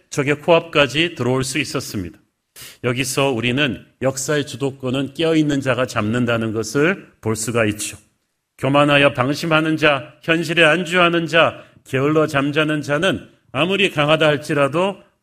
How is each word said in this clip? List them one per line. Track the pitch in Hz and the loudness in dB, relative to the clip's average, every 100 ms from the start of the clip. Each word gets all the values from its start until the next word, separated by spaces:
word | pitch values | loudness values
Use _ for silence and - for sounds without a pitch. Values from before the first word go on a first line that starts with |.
| _ | _
적의 | - 139 143 | -4 -2 0
코앞까지 | - 165 165 151 143 143 170 | 2 2 4 0 2 0 -2
들어올 | 165 120 131 | -2 -2 0
수 | 131 156 | -2 -4
있었습니다. | 151 143 131 107 85 - _ _ _ - - - | -4 -6 -6 -8 -8 -12 _ _ _ -20 -20 -8
여기서 | 120 123 131 143 139 | -4 -2 -2 0 0
우리는 | 117 120 123 147 101 - - | 0 0 0 0 -4 -12 -6
역사의 | 127 135 - 147 143 | -4 -2 -2 -2 -4
주도권은 | 117 139 135 127 131 135 | -6 -6 -6 -6 -4 -4
깨어있는 | 147 165 160 147 139 | -2 0 2 2 0
자가 | 131 120 127 | 0 0 -2
잡는다는 | 120 104 123 120 117 113 | -2 -2 0 0 0 -2
것을 | 107 107 143 156 190 - _ | -4 -4 0 0 0 -8 _
볼 | 110 110 | -6 -4
수가 | - 117 107 | -2 0 0
있죠. | 104 - - _ _ _ _ _ - | -2 -8 -12 _ _ _ _ _ -6
교만하여 | 135 143 147 143 143 | 0 2 4 4 4
방심하는 | 127 127 143 170 156 160 156 | 2 -2 -2 -2 0 0 0
자, | 151 139 - - | 2 0 -4 -8
현실에 | - 165 156 165 | -2 -2 0 4
안주하는 | 160 165 165 180 175 170 165 | 4 4 0 2 2 2 0
자, | 165 151 - - _ | 2 2 0 -12 _
게을러 | - 131 139 156 151 | -6 -2 2 2 2
잠자는 | 143 143 147 156 151 | 0 0 0 0 -2
자는 | 131 147 185 107 - _ _ | -2 0 0 -2 -6 _ _
아무리 | 127 170 190 190 | -4 -2 0 0
강하다 | 151 147 156 156 | 0 2 2 2
할지라도 | 143 - 147 139 147 190 196 _ _ | 0 0 0 0 0 -2 -4 _ _